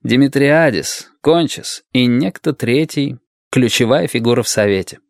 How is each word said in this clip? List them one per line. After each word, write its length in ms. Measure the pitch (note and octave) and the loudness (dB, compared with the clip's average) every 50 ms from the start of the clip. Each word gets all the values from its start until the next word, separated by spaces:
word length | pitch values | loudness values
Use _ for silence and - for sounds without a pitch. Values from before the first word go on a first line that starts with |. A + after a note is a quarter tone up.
Димитриадис, 1080 | - A#2+ A#2 B2+ C#3 C#3 - C#3 C#3 C#3 D3 D#3+ E3 D3 A2 D#2+ - - - - - _ _ _ | -2 0 2 2 2 2 2 2 2 4 4 4 2 2 0 -2 -4 -6 -10 -12 -14 _ _ _
Кончис 640 | - D3 E3 E3+ E3 C3 - - - - - - _ _ | 0 2 2 2 0 -2 -6 -10 -12 -12 -14 -14 _ _
и 140 | - B2+ B2 | 0 0 2
некто 460 | B2 A#2+ B2 E3 F#3+ - - - D#3+ | 2 2 0 0 -2 -6 -4 -6 -6
третий — 680 | C#3 - - A#2 B2 D3 D#3+ D3+ - D3 C#3 - - - _ _ _ _ _ _ | -4 -2 -2 0 0 0 0 -2 -4 -6 -6 -6 -8 -12 _ _ _ _ _ _
ключевая 560 | - B2+ B2 A2+ - - B2+ A2 C3 D#3+ F3 | 0 0 2 2 2 0 2 2 2 0 0
фигура 360 | - - A#2+ A#2 A#2+ A#2+ A#2+ | -2 -4 -2 0 0 0 0
в 60 | A2 - | 0 -2
Совете. 500 | - A2 G#2 G#2 G2+ F#2+ F2 - - - _ | 0 0 2 2 0 0 -2 -6 -14 -20 _